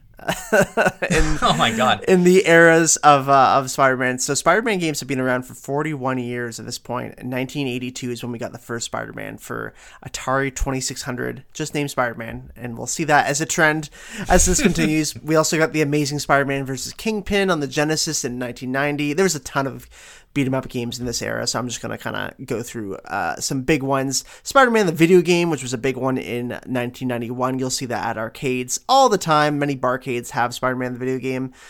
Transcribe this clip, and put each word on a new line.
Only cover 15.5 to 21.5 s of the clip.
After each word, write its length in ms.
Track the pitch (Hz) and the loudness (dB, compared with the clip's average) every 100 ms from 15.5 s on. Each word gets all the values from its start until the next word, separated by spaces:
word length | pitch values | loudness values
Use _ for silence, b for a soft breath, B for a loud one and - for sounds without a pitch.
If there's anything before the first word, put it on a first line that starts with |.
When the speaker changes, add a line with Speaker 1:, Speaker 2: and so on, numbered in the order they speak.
| 156 | 2
Speaker 1:
got 140 | 156 | 2
The 100 | 156 | 2
Amazing 380 | 143 147 143 143 | 0 0 0 -4
Spider-Man 460 | - 143 139 139 135 | 0 2 2 -2 -4
versus 260 | 131 - | -6 -8
Kingpin 580 | - 226 214 - 202 196 | -8 -4 -4 -2 0 2
on 120 | 165 | 0
the 60 | 139 | -2
Genesis 580 | 135 151 156 - 147 135 | 0 0 0 -2 -4 -4
in 120 | 123 | -6
nineteen 360 | 123 123 127 | -8 -8 -6
ninety. 400 | 135 147 147 147 | -2 -2 -2 -2
There 100 | 147 | 2
was 120 | 190 147 | 0 0
a 40 | |
ton 280 | - 143 135 | -4 -4 -4
of 200 | 123 - B B B B 147 | -6 -16 B B B B -2
beat 100 | 127 | 0
'em 80 | |
up 160 | 131 123 | 0 -4
games 300 | 127 120 117 | -6 -6 -6
in 80 | 123 | -6
this 160 | 117 | -6
era, 240 | 110 117 | -6 -4
so 100 | 117 | -4